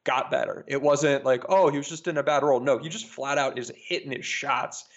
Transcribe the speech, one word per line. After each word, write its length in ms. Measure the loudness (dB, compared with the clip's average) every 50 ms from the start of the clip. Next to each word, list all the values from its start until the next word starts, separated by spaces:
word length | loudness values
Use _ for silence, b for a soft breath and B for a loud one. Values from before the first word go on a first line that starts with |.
| -4
got 280 | -2 -2 -2 0 -2
better. 320 | -2 -2 -2 -2 -6 -8 -8
It 140 | -6 -4 0
wasn't 440 | 2 4 4 4 4 4 2 4 4
like, 180 | 2 2 2 2 2
"Oh, 200 | 4 6 6 4
he 80 | 2
was 120 | 0 -4 -8
just 180 | -10 -8 -6
in 100 | -4 -2
a 60 | 0 0
bad 180 | 2 2 2
role." 200 | 4 4 2 4
No, 160 | 4 2 0
he 100 | 0 -2
just 200 | -8 -10 -10 -12
flat 300 | -12 -10 -8 -4 -2 0
out 220 | 0 0 0 -2 -6
is 120 | -8 -10 -12
hitting 360 | -14 -8 -6 -6 -6 -6 -8
his 140 | -10 -8 -6
shots 600 | -6 -6 -4 -2 -2 -2 -2 -2 -6 -8 -12 -18 b b